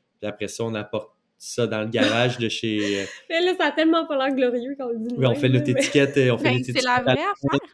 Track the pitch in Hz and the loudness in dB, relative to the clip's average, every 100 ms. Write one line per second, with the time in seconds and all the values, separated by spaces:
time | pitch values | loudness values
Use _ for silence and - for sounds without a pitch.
0 | _ _ 104 101 101 - 117 110 104 110 | _ _ -10 -8 -8 -6 -4 -6 -6 -8
1 | - _ _ _ - - 113 107 110 110 | -8 _ _ _ -8 -2 -2 -2 -2 2
2 | - 113 127 123 113 - 113 107 104 98 | 2 2 2 0 -4 -2 -2 -2 0 -2
3 | 95 - - 330 359 370 302 311 320 330 | -4 -10 -4 0 0 0 0 2 2 2
4 | 320 277 269 269 247 240 247 277 247 233 | 0 -2 0 0 0 0 -4 -6 -6 -6
5 | 226 240 131 - 131 127 - 127 269 143 | -4 0 2 2 2 2 2 2 2 4
6 | 139 139 127 113 - 123 127 123 254 247 | 4 4 2 2 2 0 -2 -2 0 0
7 | 247 262 359 392 277 277 - | 2 0 0 -2 0 0 -2